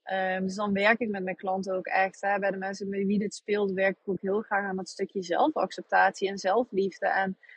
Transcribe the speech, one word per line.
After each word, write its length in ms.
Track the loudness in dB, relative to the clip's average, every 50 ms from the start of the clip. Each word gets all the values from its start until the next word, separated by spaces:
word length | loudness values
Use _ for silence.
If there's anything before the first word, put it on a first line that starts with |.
| -8
Ehm, 400 | -4 -2 -2 0 0 0 0 -2
dus 120 | -2 -2
dan 180 | -2 -2 0 0
werk 260 | 2 4 4 4 4
ik 100 | 2 -2
met 140 | -4 -4 -4
mijn 120 | -4 -6
klanten 400 | -4 -4 -4 -2 -2 -2 -2 -4
ook 100 | -4 -2
echt, 360 | 0 2 2 2 2 0 -2
hè, 180 | -2 -2 0 0
bij 120 | 0 0
de 60 | -2 -2
mensen 320 | -4 -6 -6 -6 -6 -6
met 160 | -4 -2 0
wie 140 | 0 2 0
dit 160 | 0 -2 -6
speelt, 360 | -8 -4 -2 0 0 0 0
werk 260 | 0 2 2 2 0 0
ik 100 | _ -6
ook 120 | -4 -2
heel 200 | -2 -2 -2 -2
graag 240 | -2 -2 -2 -2 -2
aan 100 | -2 -4
dat 140 | -6 -6 -8
stukje 340 | -8 -6 -6 -6 -4 -6 -4
zelfacceptatie 1040 | -2 2 2 2 2 2 0 -2 -2 -4 -8 -4 2 4 6 6 4 4 0 -2 -4
en 100 | -2 -2
zelfliefde. 720 | 0 2 2 2 2 0 0 0 0 0 -2 -2 -2 0
En 300 | 0 0 0 -2 -4 -6 _ -20 -20